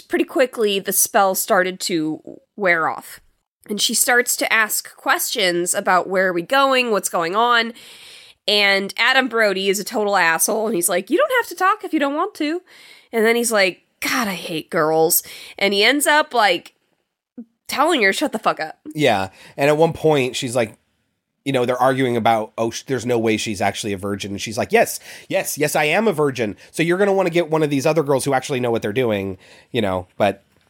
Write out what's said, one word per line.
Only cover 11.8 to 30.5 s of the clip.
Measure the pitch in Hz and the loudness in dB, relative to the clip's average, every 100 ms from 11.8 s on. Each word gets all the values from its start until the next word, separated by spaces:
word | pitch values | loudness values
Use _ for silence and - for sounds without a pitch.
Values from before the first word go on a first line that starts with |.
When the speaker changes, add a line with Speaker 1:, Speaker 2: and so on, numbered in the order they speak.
Speaker 1:
if | 359 | -2
you | 320 | -2
don't | 277 294 | -2 -2
want | 381 - | -4 -4
to." | 294 339 - - - - _ | -6 -6 -10 -20 -20 -20 _
And | 226 220 | 0 2
then | 233 | 2
he's | 226 | 2
like, | 220 190 170 _ - | 2 0 -2 _ -10
"God, | 285 277 220 | -6 -4 -4
I | |
hate | 180 - 165 - | -6 -8 -8 -4
girls." | 180 156 160 160 - - - - - | 0 2 4 2 0 -4 -14 -16 -4
And | 196 | 0
he | 202 | 2
ends | 220 277 320 | 2 2 2
up, | 302 302 | 2 2
like, | 240 208 175 - _ _ _ _ _ _ - 233 _ - | 2 2 2 -4 _ _ _ _ _ _ -20 -20 _ -8
telling | 233 302 320 | 0 2 2
her, | 196 | 2
"Shut | - 302 | 2 -2
the | 220 | -2
fuck | 190 156 | -2 -2
up." | 156 - - 151 | -6 -12 -10 0
Speaker 2:
Yeah. | 135 101 95 - - - | 2 2 0 -8 -12 0
And | 143 | 2
at | 151 | 4
one | 165 | 2
point, | - 160 147 127 113 | 2 2 2 0 -2
she's | 131 123 | -4 -2
like, | 117 - _ _ _ _ _ _ - | -2 -4 _ _ _ _ _ _ -2
you | |
know, | 135 123 | 0 0
they're | 123 | 2
arguing | 127 135 131 120 | 2 2 0 2
about, | 113 113 110 - | 2 2 0 -4
"Oh, | 117 | -4
sh-, | - - | -6 -6
there's | 131 117 | -4 -2
no | 120 | 0
way | 113 110 | 0 0
she's | 117 95 | -2 -2
actually | 101 - 110 | -2 -2 -6
a | 98 | -6
virgin." | 101 101 104 | -6 -6 -8
And | 98 | -8
she's | - 110 | -8 -6
like, | 107 | 0
"Yes, | 226 220 - - - - | 2 0 -4 -14 -18 -6
yes, | 175 - - | -6 -4 -4
yes, | 147 165 | -2 0
I | 151 | 0
am | 175 220 | 2 0
a | |
virgin. | 151 147 123 107 95 - | 0 0 0 -4 -6 -10
So | - | -2
you're | 165 180 | 0 2
gonna | 202 | 2
wanna | 190 180 | 2 0
get | 170 160 | 0 0
one | 160 | 0
of | 151 | 0
these | 143 156 | 0 0
other | 156 | 2
girls | 143 135 139 | 2 0 0
who | |
actually | 131 - 131 | -2 -2 -4
know | 123 | -2
what | 113 | -2
they're | 110 | -2
doing," | 104 123 104 98 90 - - _ | -2 0 0 -4 -8 -14 -20 _
you | 123 | -2
know, | 104 92 90 - | 0 -2 -4 0
but | 104 98 _ | 0 0 _